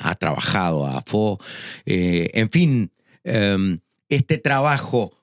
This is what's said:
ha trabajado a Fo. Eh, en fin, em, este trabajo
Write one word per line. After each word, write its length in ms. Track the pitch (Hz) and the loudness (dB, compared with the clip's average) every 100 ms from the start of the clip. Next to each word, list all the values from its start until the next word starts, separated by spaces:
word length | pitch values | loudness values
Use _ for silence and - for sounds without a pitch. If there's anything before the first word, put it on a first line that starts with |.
ha 120 | 80 87 | -6 -2
trabajado 680 | 78 71 - - 90 80 71 | -2 -2 -2 0 0 0 -2
a 140 | 65 - | -4 -2
Fo. 340 | 104 107 95 - - - - - | 0 0 -2 -10 -16 -16 -10 -2
Eh, 440 | 95 90 87 85 | 0 2 0 0
en 160 | 113 110 | -2 0
fin, 420 | 165 170 127 98 _ _ _ | 4 4 2 0 _ _ _
em, 560 | - 117 101 98 95 87 _ _ - | -4 0 2 2 0 -2 _ _ -2
este 280 | 143 - 151 | 0 2 0
trabajo 760 | 151 139 147 139 - 123 101 _ | 0 0 2 0 0 -2 -2 _